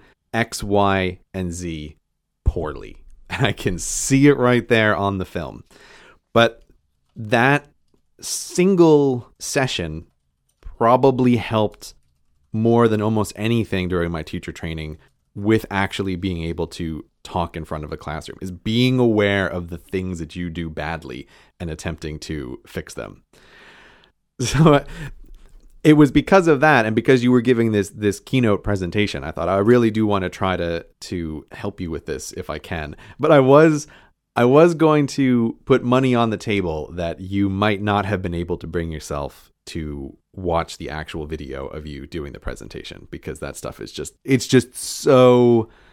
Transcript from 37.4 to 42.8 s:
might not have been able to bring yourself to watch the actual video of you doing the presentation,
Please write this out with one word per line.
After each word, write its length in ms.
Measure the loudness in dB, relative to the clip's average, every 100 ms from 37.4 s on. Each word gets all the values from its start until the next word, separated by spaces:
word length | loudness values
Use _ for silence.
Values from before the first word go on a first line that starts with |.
| 0
might 320 | 0 0 0
not 240 | 0 0 0
have 160 | -4
been 120 | -4
able 240 | -4 -4 -6
to 80 | -6
bring 260 | -6 -6
yourself 580 | -8 -8 -8 -8 -12 _ _ -14
to 500 | -10 -8 -8 -12 -16 _
watch 440 | -10 -2 -2 -4 -10
the 120 | -12
actual 360 | -10 -10 -10 -10
video 420 | -10 -10 -12 -10
of 180 | -12 -12
you 220 | -14 -12
doing 240 | -10 -10
the 80 | -10
presentation, 680 | -12 -12 -14 -16